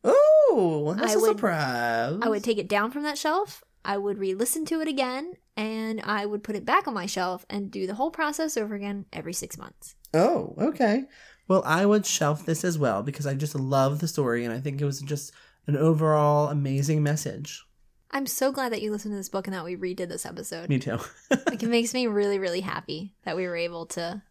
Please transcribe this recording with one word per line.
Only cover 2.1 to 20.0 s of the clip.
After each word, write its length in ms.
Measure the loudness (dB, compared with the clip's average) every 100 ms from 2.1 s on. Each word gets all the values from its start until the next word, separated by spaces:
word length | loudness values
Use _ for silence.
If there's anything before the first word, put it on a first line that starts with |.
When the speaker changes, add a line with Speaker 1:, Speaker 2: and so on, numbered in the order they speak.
| 0
Speaker 2:
I 60 | 0
would 160 | 0
take 140 | 0 -2
it 100 | 0
down 220 | 0 0
from 120 | -4
that 160 | -6 -2
shelf. 460 | 0 0 -2 -10 _ _
I 120 | -4 -2
would 200 | -2 -2
re-listen 460 | -2 -2 -2 -2 -2
to 140 | -2
it 80 | -2
again, 460 | -2 -2 -4 -8 -14 _ -8
and 440 | -6 -4 -4 -6
I 220 | -4 -4 -2
would 160 | -6
put 120 | -6 -6
it 80 |
back 220 | 0 0 0
on 60 |
my 120 | -6 -4
shelf 380 | -2 -4 -4 -6
and 200 | -8 -6
do 160 | -6 -6
the 80 |
whole 160 | -2 -4
process 460 | -2 -2 0 -2 -2
over 180 | -4
again 320 | -6 -6 -8 -10
every 200 | -10 -8
six 260 | -8 -10 -12
months. 360 | -16 _ -20 -20 0
Speaker 1:
Oh, 400 | 4 4 2 -2 0
okay. 460 | -2 4 4 4 -2 -16 -20 _ 2
Well, 140 | 2
I 220 | 4 4 6
would 180 | 4
shelf 400 | 2 0 2 0
this 200 | -2 0
as 140 | 0 2
well 240 | 2 2
because 220 | -2 -4 -4
I 80 |
just 200 | -2 -2
love 460 | -2 2 4 4 2
the 80 | -2
story, 360 | 0 0 0
and 80 | -2
I 80 | -4
think 200 | -4 -2
it 40 |
was 160 | -4 -4
just 320 | -6 -8 -8 -18 _ _ -2
an 100 | 2
overall 720 | 4 4 4 6 6 4 2
amazing 540 | 0 0 0 2 2
message. 600 | 2 0 -4 -8 -12 -14 _ _ _ _ _
Speaker 2:
I'm 140 | -6 -4
so 240 | 0 0
glad 180 | 0 -4
that 100 | -2
you 80 | -4
listened 200 | -4 -6
to 40 | -8
this 120 | -6
book 180 | -6 -4
and 60 |
that 100 | -8
we 120 | -8 -6
redid 320 | -6 -4